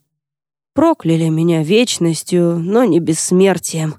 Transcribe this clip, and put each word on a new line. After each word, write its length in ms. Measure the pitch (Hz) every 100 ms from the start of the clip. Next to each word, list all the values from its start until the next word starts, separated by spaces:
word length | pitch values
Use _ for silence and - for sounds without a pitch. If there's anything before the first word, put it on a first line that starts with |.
| _ _ _ _ _ _ _
«Прокляли 560 | - 320 311 160 165 165
меня 320 | 160 170 165
вечностью, 960 | 156 208 240 - 170 156 - 180 170 170
но 260 | 170 226
не 160 | 240 165
бессмертием. 960 | 165 160 - 185 196 175 - 160 156